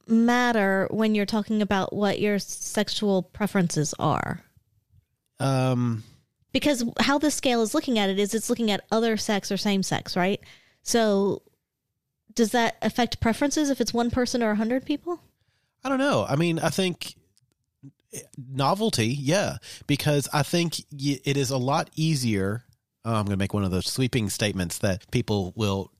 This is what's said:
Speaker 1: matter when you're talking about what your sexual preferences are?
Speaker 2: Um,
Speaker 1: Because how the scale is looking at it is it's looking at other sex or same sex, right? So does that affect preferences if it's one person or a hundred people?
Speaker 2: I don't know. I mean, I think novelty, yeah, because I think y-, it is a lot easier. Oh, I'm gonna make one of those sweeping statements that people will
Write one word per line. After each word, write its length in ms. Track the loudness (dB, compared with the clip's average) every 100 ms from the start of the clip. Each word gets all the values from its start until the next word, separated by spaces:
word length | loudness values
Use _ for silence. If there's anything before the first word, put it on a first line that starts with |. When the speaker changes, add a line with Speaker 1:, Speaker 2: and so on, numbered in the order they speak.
| 2
Speaker 1:
matter 800 | 4 6 4 4 4 4 2 0
when 240 | 2 2
you're 100 | 2
talking 380 | 2 0 0 0
about 300 | 2 0 0
what 260 | 0 0 0
your 180 | 0 0
sexual 840 | -4 -10 -6 -2 -2 0 0 0
preferences 720 | 0 -4 -2 2 2 0 -2 0
are? 440 | 0 0 -2 -6 -12 _ _ _ _ _ _ _ _ -4
Speaker 2:
Um, 640 | 0 2 2 2 0 -2 -8 -20 _ _ _
Speaker 1:
Because 320 | -2 0 0 -2 0
how 180 | 2 2
the 120 | 0
scale 320 | 0 0 0
is 100 | 0
looking 240 | -2 0 0
at 120 | 0
it 80 | 0
is 160 | 0
it's 160 | -2 -2
looking 200 | -2 0
at 140 | -2 -2
other 260 | 0 0 0
sex 340 | 0 -2 -2
or 60 | -2
same 260 | 0 0
sex, 340 | 0 -4 -4 0
right? 240 | 0 0 -6 -20 _ _
So 600 | -2 2 2 2 0 -2 _ _ _ _ _ _ _ _ _
does 160 | 0 2
that 260 | 2 0 0
affect 380 | -2 0 -2 0
preferences 500 | -2 0 0 0 0
if 100 | 0
it's 140 | -2
one 160 | 0 0
person 320 | 0 0 0
or 80 | 0
a 60 | 0
hundred 280 | 0 -2
people? 360 | -2 -4 -4 -8 _ _ _ _ _ _
Speaker 2:
I 40 | -4
don't 100 | 0
know. 280 | 2 2 2
I 80 | 0
mean, 220 | 0 0
I 100 | 0
think 460 | 0 -2 -2 -10 -16 _ _ _ _ _ _ -20 _ _ -20 -18 -16
novelty, 720 | -8 -2 0 2 0 0 0
yeah, 500 | 0 0 0 0 -6 -12 -10 -2
because 420 | 0 2 0 0
I 100 | -2
think 400 | 0 0 0 -4 -10
y-, 280 | -6 -4 -2
it 120 | -2 0
is 140 | 0
a 60 | 0
lot 320 | 0 0 -2 -2
easier. 680 | 0 0 2 0 0 -4 -10 _ _ _
Oh, 100 | -2
I'm 100 | 0
gonna 120 | 0 0
make 180 | 0
one 100 | 0
of 60 | 0
those 160 | 0 -2
sweeping 380 | -2 0 0 -2
statements 500 | 0 -2 0 -4 -2
that 320 | -2 -2 -2
people 420 | -2 0 -2 -2 -2
will 340 | -2 -2 -6